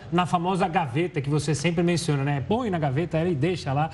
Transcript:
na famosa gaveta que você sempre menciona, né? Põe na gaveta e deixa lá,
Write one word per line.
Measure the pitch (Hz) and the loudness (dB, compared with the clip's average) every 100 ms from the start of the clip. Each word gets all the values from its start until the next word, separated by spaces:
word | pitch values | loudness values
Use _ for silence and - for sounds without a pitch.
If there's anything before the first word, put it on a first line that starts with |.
| - | -2
na | 170 180 | 0 2
famosa | 180 170 190 190 | 0 0 0 0
gaveta | 151 123 123 175 156 | 0 0 0 -2 -2
que | 135 | 0
você | 151 - | -2 0
sempre | 151 170 170 | 0 0 2
menciona, | 175 175 - 143 | 2 2 0 0
né? | 139 143 127 | 0 -2 0
Põe | 220 247 | 0 0
na | 175 | 0
gaveta | 147 131 170 160 | 0 0 0 0
e | 170 | 0
deixa | 156 156 180 - | 0 0 -2 -2
lá, | 135 160 | 0 -2